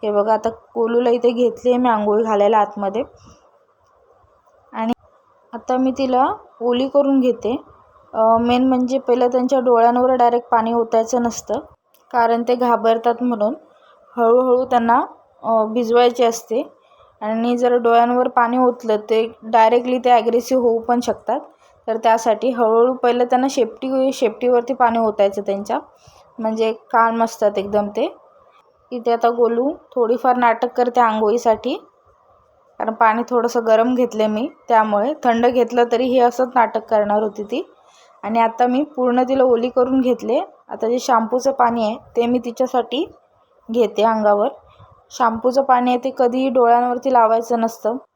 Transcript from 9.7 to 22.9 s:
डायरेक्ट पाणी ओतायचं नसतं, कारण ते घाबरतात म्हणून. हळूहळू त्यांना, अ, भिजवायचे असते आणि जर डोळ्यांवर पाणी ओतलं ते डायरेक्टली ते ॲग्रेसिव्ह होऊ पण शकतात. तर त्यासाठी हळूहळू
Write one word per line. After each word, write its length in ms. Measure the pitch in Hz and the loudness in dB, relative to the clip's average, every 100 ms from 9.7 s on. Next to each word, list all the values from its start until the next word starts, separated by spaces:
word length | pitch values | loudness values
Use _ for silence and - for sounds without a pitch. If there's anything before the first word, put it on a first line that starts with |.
| 233 233 247 247 | 4 4 4 2
डायरेक्ट 380 | 254 240 240 240 | 2 2 2 0
पाणी 240 | 233 226 | 0 0
ओतायचं 500 | 233 226 226 226 247 | -2 0 0 0 -2
नसतं, 320 | 233 - - 226 - _ _ _ _ | -2 -4 -8 -8 -8 _ _ _ _
कारण 320 | 247 233 233 | 0 0 0
ते 120 | 240 | -2
घाबरतात 600 | 247 240 233 220 226 240 233 | -2 0 0 0 0 0 -2
म्हणून. 340 | 247 226 208 311 - _ _ _ _ - | -2 -2 -2 -4 -12 _ _ _ _ -2
हळूहळू 480 | 233 247 254 247 | 2 2 2 0
त्यांना, 400 | 262 247 233 247 359 - _ _ | 0 0 2 0 0 -8 _ _
अ, 220 | - 226 | -2 -2
भिजवायचे 600 | 220 226 226 240 247 240 | 0 -2 0 2 2 2
असते 480 | 233 226 - 226 - _ _ _ _ _ | 0 -2 -6 -6 -6 _ _ _ _ _
आणि 360 | 214 226 240 240 | -6 -2 -2 0
जर 200 | 247 247 | 2 2
डोळ्यांवर 520 | 233 233 240 247 254 | 4 4 4 2 0
पाणी 300 | 254 233 254 | 0 0 2
ओतलं 380 | 254 254 226 214 | 0 0 -2 -4
ते 360 | 214 220 226 - | 0 -2 -2 -6
डायरेक्टली 560 | 220 233 220 240 247 254 | 0 4 4 4 0 0
ते 120 | 247 | 2
ॲग्रेसिव्ह 520 | 240 226 233 240 262 | 2 2 -2 0 0
होऊ 160 | 240 226 | 0 0
पण 220 | 226 240 | 0 -2
शकतात. 400 | 240 - - 262 - _ _ _ - | -2 -6 -6 -6 -8 _ _ _ -8
तर 100 | 226 | -2
त्यासाठी 540 | 226 226 233 214 240 | 0 0 0 -2 -2
हळूहळू 440 | 240 226 226 247 | 0 2 2 2